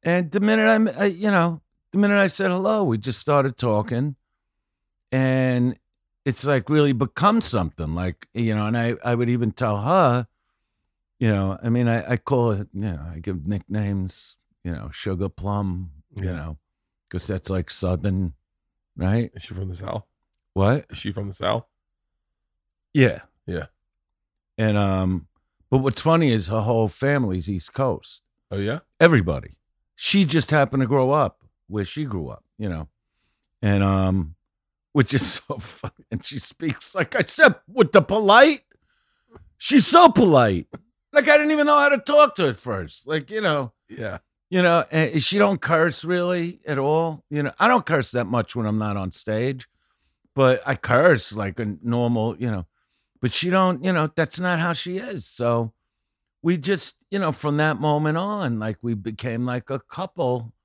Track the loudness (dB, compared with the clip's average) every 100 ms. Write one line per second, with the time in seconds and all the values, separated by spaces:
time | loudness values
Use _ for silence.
0 | 0 0 0 0 2 4 4 4 2 0
1 | -2 0 0 2 2 -2 _ _ _ 0
2 | 2 4 2 0 -2 0 0 0 0 0
3 | -4 -6 0 2 2 -2 0 0 0 -4
4 | -4 -6 _ _ _ _ _ _ _ _
5 | _ 0 2 2 2 2 0 -2 _ _
6 | _ _ -6 -4 0 -2 2 2 2 2
7 | -2 0 2 2 0 -2 -4 -6 -6 -4
8 | -6 -8 -12 -4 -2 0 -2 -2 -2 -4
9 | -2 0 0 0 -2 -2 -2 -2 0 2
10 | 4 2 -4 _ _ _ _ _ _ _
11 | _ _ 0 0 -2 -4 -2 0 0 0
12 | -2 -6 -2 0 0 -2 -6 -8 -8 -8
13 | -10 -10 -8 -8 -6 -6 -6 -6 -4 -4
14 | -6 -10 -20 _ _ _ -10 -10 -10 -10
15 | -8 -4 -6 -6 -6 -4 -4 -6 -10 -16
16 | _ -8 -6 -6 -10 -14 _ _ _ _
17 | _ -10 -6 -8 -4 -6 -6 -6 -4 -2
18 | -2 -2 -4 -8 _ _ _ _ _ -4
19 | -2 -2 -4 -10 -14 -10 -10 -10 -8 -10
20 | -12 _ _ _ _ 2 2 2 -2 -10
21 | -8 -8 -10 -4 -2 -2 -6 _ _ _
22 | _ _ _ _ _ _ _ _ _ 4
23 | 4 2 -14 _ -8 -8 -8 _ _ _
24 | _ _ _ _ _ -2 0 2 2 0
25 | 0 -2 -6 _ _ _ _ 0 0 0
26 | 2 4 4 2 0 -2 0 0 0 -2
27 | -2 0 -2 -4 -4 -8 -8 -4 -2 -4
28 | -10 -20 _ _ _ -6 -4 -6 _ _
29 | 6 6 2 -4 -8 -20 _ _ _ _
30 | 0 2 4 2 2 2 2 0 0 2
31 | 2 2 0 _ _ _ _ -8 -6 -8
32 | -6 -6 -8 -14 _ -10 -8 -8 -10 _
33 | _ _ _ _ _ _ 0 2 2 2
34 | 2 0 -4 -10 _ _ _ _ _ 0
35 | 2 0 -2 -6 -8 -12 -12 -12 -14 _
36 | _ -10 -10 -12 -12 -8 -6 -6 -8 -6
37 | -4 -2 -4 4 4 4 -8 2 2 2
38 | -2 0 6 8 8 4 _ _ _ _
39 | _ _ _ -20 -20 _ 4 4 8 8
40 | 8 8 6 6 6 2 -4 -18 _ _
41 | _ 2 6 4 4 2 4 4 4 2
42 | 2 6 6 4 -2 -2 -8 -8 -8 -14
43 | -6 -6 -6 -4 -2 -2 -4 _ _ -12
44 | -12 -12 _ _ _ 2 4 4 2 -2
45 | 0 0 -2 2 2 0 0 2 2 -2
46 | -4 -2 -2 -2 -6 -10 -6 -2 0 0
47 | -2 -8 _ -4 -4 0 2 2 2 -2
48 | 0 -4 -2 -2 -2 -4 -2 -2 -2 -4
49 | -6 -8 -6 -2 -2 -6 -14 _ _ _
50 | _ _ _ 2 4 4 -2 -4 2 4
51 | 6 4 0 -6 -6 -4 -6 -4 -4 0
52 | 0 0 -2 -4 -4 -4 -8 _ _ _
53 | _ _ -4 -2 0 2 2 0 -2 0
54 | 0 -2 -4 -2 -2 -2 -2 -4 -6 -8
55 | -8 -12 -12 -4 0 0 -2 _ _ _
56 | _ _ _ _ -2 -2 -2 -4 -6 _
57 | _ -4 -4 -2 -2 0 0 0 0 0
58 | 0 -2 -4 -4 -4 -4 -6 -6 -6 -6
59 | -8 -8 -8 -6 -4 -6 -8 -10 _ -12
60 | -10 -4 -2 -2 -6 _